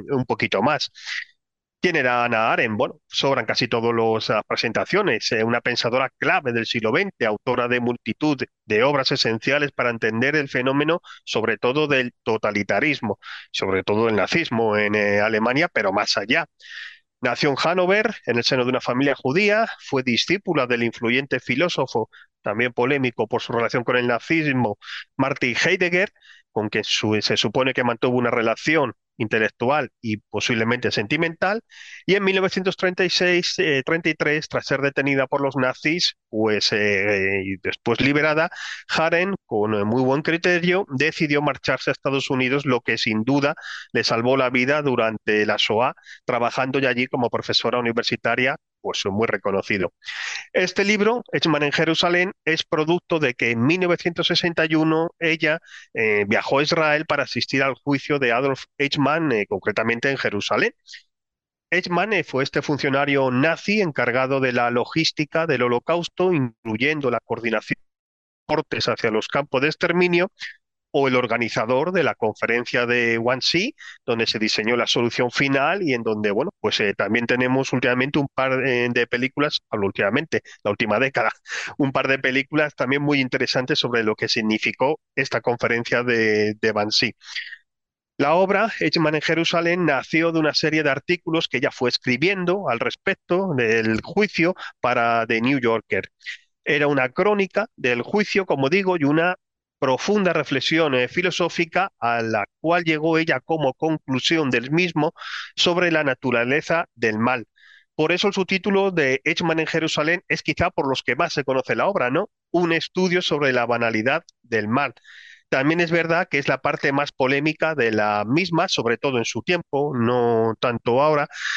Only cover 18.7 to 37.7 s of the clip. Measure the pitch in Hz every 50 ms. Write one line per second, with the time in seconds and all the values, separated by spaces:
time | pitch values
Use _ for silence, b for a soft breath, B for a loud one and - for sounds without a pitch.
18.7 | 127 123 - - 123 123 139 143 135 - - 131 131 175 214 202 208 214 226 -
19.7 | - - - - - 135 127 131 120 113 - - 165 208 - - 170 147 127 120
20.7 | 123 117 117 117 107 - 120 113 120 131 139 139 143 127 - - 123 127 165 180
21.7 | - - 139 127 - 120 110 B B B B B _ _ - - 104 107 120 123
22.7 | 123 - 120 127 147 143 131 127 - - 117 104 - 113 - - 117 117 117 110
23.7 | - 135 120 - 127 123 123 120 120 117 - - 165 165 156 151 135 127 120 107
24.7 | 104 B B B B B B B _ - 135 135 - - - 127 117 - - 160
25.7 | 180 196 180 175 175 180 196 214 b b b b b b b _ - 113 104 107
26.7 | - 113 101 - - - - 107 107 107 101 - 110 101 - 120 101 139 127 131
27.7 | 127 - 127 120 117 - - 131 123 123 123 120 117 120 110 113 113 - - -
28.7 | 151 160 143 117 104 _ _ _ _ - 113 107 - 113 110 104 - - 120 120
29.7 | 143 151 139 110 - _ - 113 107 104 - _ - 104 - - 123 113 113 113
30.7 | 120 123 123 107 - - 110 101 147 147 170 165 165 - - 185 208 226 - B
31.7 | B B B B B B B - 180 202 202 190 190 190 190 185 - 202 185 190
32.7 | 175 - - 185 185 - 190 175 - - 190 180 180 175 175 - - - 180 160
33.7 | 147 135 131 - 165 165 165 165 156 - 165 151 147 156 151 - - 127 - -
34.7 | 143 135 135 139 135 - 135 143 139 135 131 - - 143 139 139 127 135 127 127
35.7 | 127 - - 151 160 180 - - - _ _ _ - 107 107 110 104 101 - -
36.7 | - 107 104 104 101 98 98 104 104 98 95 98 98 101 92 98 98 92 - 92